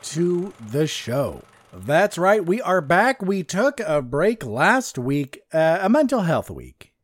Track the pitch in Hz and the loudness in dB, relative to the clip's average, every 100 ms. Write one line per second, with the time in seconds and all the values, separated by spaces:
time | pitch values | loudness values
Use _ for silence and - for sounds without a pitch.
0 | - 156 175 180 190 - 110 127 156 - | -10 -2 0 0 -4 -10 -8 -2 -2 -2
1 | - 131 123 - - _ _ 90 98 151 | -6 -4 -4 -6 -18 _ _ -16 -2 2
2 | 202 - 180 214 170 208 208 185 143 170 | 2 2 2 2 2 -2 0 -2 2 4
3 | 233 262 185 196 170 180 262 285 190 151 | 4 2 -2 -2 -2 0 0 0 -2 -2
4 | 127 139 185 226 123 110 180 254 247 - | -2 0 0 0 -6 0 2 2 0 -6
5 | 123 143 139 - _ 160 160 165 190 262 | -2 -2 -4 -10 _ 2 2 2 2 4
6 | 285 262 175 139 - 78 62 - - _ | 4 2 0 0 -2 -12 -14 -20 -20 _